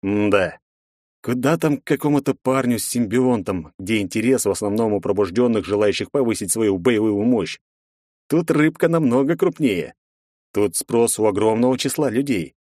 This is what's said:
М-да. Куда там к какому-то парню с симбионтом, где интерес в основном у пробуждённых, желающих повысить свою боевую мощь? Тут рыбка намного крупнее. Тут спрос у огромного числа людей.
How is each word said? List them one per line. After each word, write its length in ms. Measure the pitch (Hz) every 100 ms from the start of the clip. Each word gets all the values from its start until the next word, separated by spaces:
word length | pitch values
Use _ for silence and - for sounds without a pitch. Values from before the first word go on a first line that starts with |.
М-да. 560 | 98 104 104 98 90 - _ _ _ _ _ _
Куда 340 | - 123 131 165
там 220 | 160 143
к 60 |
какому-то 500 | - 139 147 143 139
парню 440 | 135 - 135 123 113
с 60 |
симбионтом, 880 | - 123 110 120 127 120 95 92 80 _
где 220 | 95 110
интерес 440 | 95 110 113 131
в 60 | 104
основном 420 | 95 104 104 113
у 80 | 104
пробуждённых, 640 | 92 101 98 92 123 113
желающих 460 | 90 101 104 95 104
повысить 400 | 147 120 107 95
свою 280 | 113 107 95
боевую 440 | 87 113 110 101
мощь? 360 | 113 120 82 - _ _ _ _ _ _ _
Тут 220 | 156 175
рыбка 380 | 151 151 160 170
намного 480 | 165 143 120 139 170
крупнее. 580 | 185 - 143 92 73 - _ _ _ _ _
Тут 240 | - 101 -
спрос 420 | - 117 117 -
у 80 | 107
огромного 520 | 98 110 110 127 127
числа 320 | 135 143 143
людей. 440 | 110 143 107 76 _